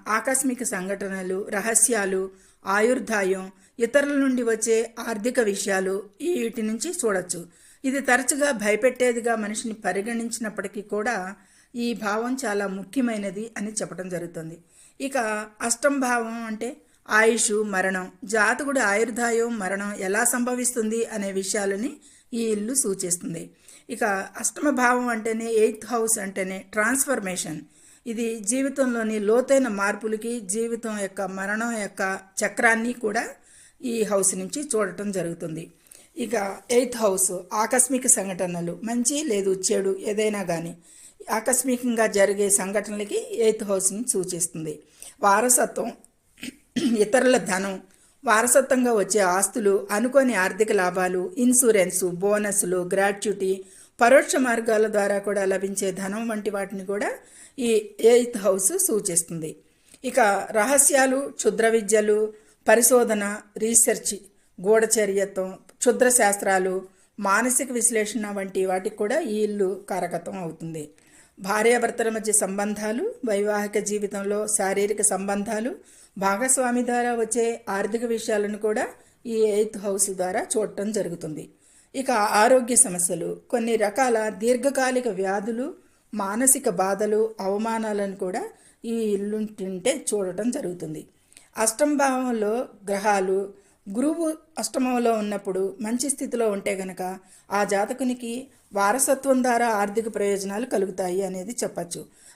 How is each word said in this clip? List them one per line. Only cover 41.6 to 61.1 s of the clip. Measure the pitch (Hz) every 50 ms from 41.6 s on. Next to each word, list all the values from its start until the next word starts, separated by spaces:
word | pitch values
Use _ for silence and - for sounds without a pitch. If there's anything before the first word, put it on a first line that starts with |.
| - 269 247 247 254 247 233 220 220 214
జరిగే | 190 202 196 202 202 202 202 196
సంఘటనలకి | 190 - 190 190 196 208 202 220 208 208 208 202 349 440 480 523
ఎయిత్ | 403 269 226 220 220 220 220
హౌస్ని | 196 196 190 190 - 196 208 247 -
సూచిస్తుంది. | - 196 180 175 185 170 170 - - 165 160 156 151 - - _ _ - - - - -
వారసత్వం, | - 202 294 311 240 247 240 - 240 214 - - 214 240 - - - _ _ _ _ _ _ - - - - _ _ _ - - 349 247 233 214
ఇతరుల | 208 208 - 254 254 254 254 233
ధనం, | 170 - 185 190 196 196 196 196 - - _ _ _ _ _ _ -
వారసత్వంగా | 247 214 214 233 240 - 285 262 262 269 254 247 247 233
వచ్చే | 208 185 - - 214
ఆస్తులు, | 196 180 180 190 196 - - 254 214 196 196 208 196 -
అనుకోని | 208 208 233 254 262 277 269 254 226
ఆర్థిక | 190 185 190 190 185 220 226
లాభాలు, | 220 196 185 180 180 190 185 180 185 185 180 214 - -
ఇన్సూరెన్స్, | 247 247 247 240 277 233 214 202 180 180 180 - 196
బోనస్లు, | 180 175 170 190 202 208 208 208 208 196 - - 180 180 180 175 180 190
గ్రాట్యుటీ, | 196 196 202 202 202 - 214 190 - 196 190 190 190 - - - - - - _ -
పరోక్ష | 240 233 262 294 - 294 -
మార్గాల | 311 254 254 226 233 226 233 220 214 220 214
ద్వారా | 202 208 202 202 202 202
కూడా | 202 208 202 202 196
లభించే | 190 190 185 196 196 196 - 196 190
ధనం | 175 190 196 196 202 220 226 233
వంటి | 220 214 202 214
వాటిని | 202 196 196 190 208 190 185
కూడా | 190 196 208 262 359 523 - - - - - - - _ -
ఈ | 240 233 226 214 214 - - -
ఎయిత్ | - 226 247 240 247 240 - 214
హౌస్ | 190 208 190 196 - - 330 392 - -
సూచిస్తుంది. | 226 208 175 - 170 165 - - 175 165 156 156 - - _ _ _ _ _ _ - - -
ఇక | 254 - 262 233 202 202 185 - -
రహస్యాలు, | - 214 - 254 285 277 - - 294 269 262 262